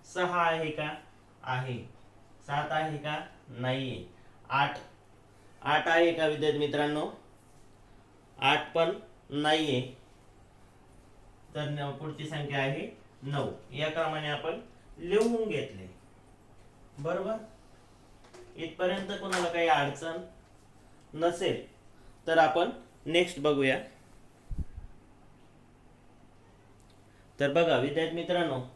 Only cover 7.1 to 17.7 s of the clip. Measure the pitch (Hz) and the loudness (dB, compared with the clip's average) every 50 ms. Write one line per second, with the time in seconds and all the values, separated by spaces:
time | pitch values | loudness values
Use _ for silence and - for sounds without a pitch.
7.1 | - - - - - - - - - - - - - - - - - - - - | -8 -14 -20 -20 -20 -20 -20 -20 -20 -20 -20 -20 -20 -20 -20 -20 -20 -20 -20 -20
8.1 | - - - - - - - 135 147 151 - - - 165 165 170 202 - - - | -20 -20 -20 -20 -8 2 4 4 4 4 0 -2 2 2 2 2 2 -4 -10 -18
9.1 | - - - - 135 147 151 151 156 160 156 147 127 123 120 - - - - - | -20 -20 -14 -6 -4 0 2 4 4 4 2 2 0 0 -2 -4 -12 -18 -20 -20
10.1 | - - - - - - - - - - - - - - - - - - - - | -20 -20 -20 -20 -20 -20 -20 -20 -20 -20 -20 -20 -20 -20 -20 -20 -20 -20 -20 -20
11.1 | - - - - - - - - - 151 147 143 147 147 143 143 135 - 156 156 | -20 -20 -20 -20 -20 -20 -20 -12 -8 -6 -4 -4 -4 -4 -6 -6 -8 -8 -10 -10
12.1 | 143 - 147 - - 143 143 143 143 139 135 139 - - - - - - - - | -8 -8 -10 -8 -6 -6 -6 -4 -2 0 0 0 -2 -4 -6 -8 -12 -16 -20 -20
13.1 | - - 131 139 147 123 - 104 - - - - 127 143 151 156 156 165 160 156 | -20 -12 -8 -4 -2 -2 -2 -2 -6 -10 -16 -12 -6 -4 -4 -2 0 -2 -2 -2
14.1 | 156 151 151 147 147 147 - 160 180 240 - - - - - - - - 165 175 | -2 -4 -4 -4 -4 -4 -4 -4 -6 -6 -10 -16 -20 -20 -20 -20 -16 -12 -2 2
15.1 | 196 214 233 233 233 226 220 208 - - 214 - - 95 185 185 - - - - | 4 4 4 4 2 0 0 -2 -2 -4 -4 -6 -10 -14 -16 -16 -18 -20 -20 -20
16.1 | - - - - - - - - - - - - - - - - - 139 143 165 | -20 -20 -20 -20 -20 -20 -20 -20 -20 -20 -20 -20 -20 -20 -20 -20 -14 -8 -4 -4
17.1 | 180 190 190 214 220 226 214 - - - - - | -2 -2 -2 -4 -4 -6 -8 -16 -20 -20 -20 -20